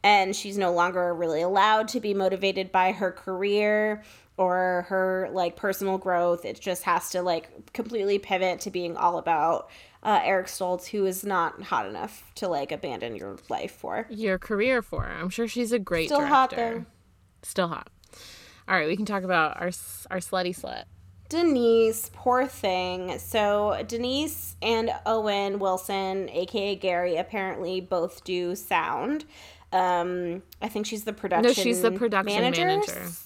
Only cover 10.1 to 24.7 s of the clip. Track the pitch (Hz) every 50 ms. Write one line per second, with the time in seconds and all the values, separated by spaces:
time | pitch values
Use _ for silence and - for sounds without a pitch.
10.1 | 214 185 - 156 196 185 185 185 - - 190 180 185 180 180 - - 208 196 190
11.1 | 185 185 - 202 196 180 170 156 - - 196 - 190 120 104 98 107 85 - -
12.1 | - - - - - - - 185 170 143 139 - 156 - - 156 123 95 110 120
13.1 | 113 98 - 98 98 - - - 127 - - - - - - - 87 - 233 -
14.1 | 233 208 226 196 190 180 - - 220 196 214 254 262 240 208 - - 151 - -
15.1 | - - 165 185 - - 233 220 - 240 240 214 240 233 190 - 180 165 160 -
16.1 | 294 285 294 285 302 269 262 247 - - 233 233 226 233 - - _ _ _ _
17.1 | _ _ _ _ _ _ - - - - 180 170 160 - - - _ _ - _
18.1 | - - - - - - - - - - - - 185 180 151 156 180 196 214 202
19.1 | 208 196 185 185 180 165 156 151 - - - 180 180 - - - - - - -
20.1 | 190 185 175 - - 185 180 180 180 - - - - - - - - - - -
21.1 | - - - - 294 330 349 339 285 247 240 233 226 226 226 220 226 220 - -
22.1 | - - - 254 247 254 269 262 - - - 196 185 180 185 185 180 180 180 180
23.1 | 151 - - - - 220 208 202 208 208 208 208 170 104 - 208 233 233 240 254
24.1 | 262 277 302 320 311 - - - - - - 214